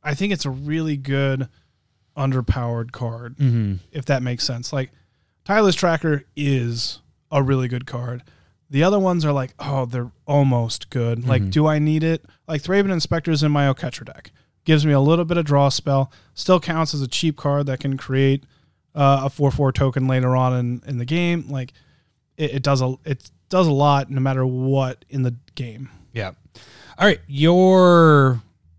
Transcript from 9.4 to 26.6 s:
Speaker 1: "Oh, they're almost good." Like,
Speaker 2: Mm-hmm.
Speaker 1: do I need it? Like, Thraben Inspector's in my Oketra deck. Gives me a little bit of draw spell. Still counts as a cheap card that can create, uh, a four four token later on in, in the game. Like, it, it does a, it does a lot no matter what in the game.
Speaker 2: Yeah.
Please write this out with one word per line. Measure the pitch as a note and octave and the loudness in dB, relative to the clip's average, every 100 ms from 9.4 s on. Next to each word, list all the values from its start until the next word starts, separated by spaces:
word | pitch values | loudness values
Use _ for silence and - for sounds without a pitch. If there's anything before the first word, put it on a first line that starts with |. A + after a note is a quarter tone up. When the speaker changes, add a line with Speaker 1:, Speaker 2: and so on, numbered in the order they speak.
| B2+ - | -4 -10
Speaker 1:
"Oh, | D3 C3+ B2 | -6 -4 -4
they're | B2 A#2+ - - | -6 -8 -12 -2
almost | D3 C#3 A#2+ A#2 - - | 2 2 2 -2 -6 -6
good." | C3 A#2 A#2 B2 | -4 -4 -2 0
Like, | G#2+ | 0
Speaker 2:
Mm-hmm. | G2+ | 2
Speaker 1:
do | F#2 D3+ | 2 2
I | D3+ | 2
need | D3+ D#3 | 0 0
it? | D#3+ E3 - _ - | 0 -4 -6 _ -8
Like, | D#3 | -8
Thraben | E3 G3 G3 | -2 0 0
Inspector's | F3+ - E3 E3 D#3 | -2 -2 -2 0 0
in | D3+ | 2
my | D3 C#3 | 2 2
Oketra | C3 - - - | 0 -6 -10 -16
deck. | - - _ _ _ - | -20 -20 _ _ _ 2
Gives | D#3 D3+ | 2 4
me | |
a | C#3 | 4
little | C#3 E3 E3 | 4 2 2
bit | E3+ | -2
of | D3+ | 2
draw | C#3+ C#3 | 2 2
spell. | - - C3+ C3+ - _ | 0 -2 0 -2 -6 _
Still | - - F3+ | -10 2 2
counts | - D#3+ D#3+ | 2 -4 -2
as | D3 | -4
a | C3 | -4
cheap | - E3 C#3+ | -2 -2 -2
card | D3 C#3+ C#3 | -2 -2 -2
that | C3 | -4
can | C#3 C3+ | -4 -6
create, | - C3 C3+ C#3 - _ _ _ _ D#3 | -2 2 2 2 -4 _ _ _ _ 0
uh, | C#3 C#3 C3+ | 2 4 0
a | |
four | - C#3 | 0 0
four | - C3+ | 2 0
token | - C3+ C3 C3 | 0 -2 0 0
later | C3 B2+ B2+ | 0 0 0
on | B2+ B2+ | 0 0
in, | A#2+ B2 - | -2 -6 -8
in | B2 | -8
the | A#2+ | -4
game. | D#3+ F3 E3+ C#3+ | -2 -2 -2 -6
Like, | C#3 B2+ _ _ _ _ _ _ - | -10 -10 _ _ _ _ _ _ -8
it, | D3 C#3 | -6 -2
it | |
does | C#3 C#3 | 0 0
a, | B2+ C3 - | 0 -6 -8
it | C#3 - _ _ | -10 -10 _ _
does | F#3 E3+ | 0 2
a | |
lot | C3+ D3 C#3 C3+ | 2 4 2 0
no | C3+ | -2
matter | C3 C3 C3 | -2 0 -2
what | B2+ C3 C#3 B2+ B2+ _ | -2 0 0 -2 -6 _
in | C#3 | -4
the | B2+ A#2+ _ - | -4 -4 _ -12
game. | B2 A2 B2+ - _ | -10 -10 -18 -20 _
Speaker 2:
Yeah. | A2+ F#2+ - _ - | -10 -10 -10 _ -20